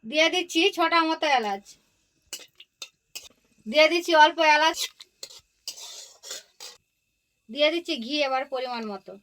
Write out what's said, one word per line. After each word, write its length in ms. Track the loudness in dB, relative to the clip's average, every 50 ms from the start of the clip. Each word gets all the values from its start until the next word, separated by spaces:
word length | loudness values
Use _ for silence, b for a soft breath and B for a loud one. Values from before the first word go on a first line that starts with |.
| -12 -2
দিয়ে 160 | 0 2 2 2 2
দিচ্ছি 260 | -2 -4 -2 -2 0 0 0 0
ছটা 240 | 0 0 2 2 2 2 2
মতো 180 | -2 -2 0 0 0 0
এলাচ, 260 | 0 -2 -6 -6 -8 -16 -20 _ _ _ _ _ _ _ _ _ _ _ -18 -18 -18 _ _ _ -20 _ _ _ -20 -20 _ _ _ _ _ -20 -20 -20 _ _ _ _ _ _ _ 0
দিয়ে 160 | 4 4 4 6 4
দিচ্ছি 200 | 0 0 2 6 6 6
অল্প 140 | 6 6 2 4 4 4
এলাচ, 220 | 4 4 2 0 -2 -8 -10 _ _ -20 _ _ _ -20 -20 -20 -20 _ _ _ _ _ -16 -16 -14 -18 -18 -18 -18 -20 -20 -20 -20 -16 -16 -16 -16 -16 _ _ _ -20 -20 -20 _ _ _ _ _ _ _ _ _ _ _ _ _ _ _
দিয়ে 200 | -2 0 0 2 0
দিচ্ছি 200 | -2 -4 -6 -6 -6 -6
ঘি 100 | -6 -4 -2 -2
এবার 160 | 0 -2 -4 -4 -4 -6
পরিমাণ 300 | -8 -6 -6 -8 -8 -8 -8 -10
মতো। 200 | -12 _ -18 -20 -20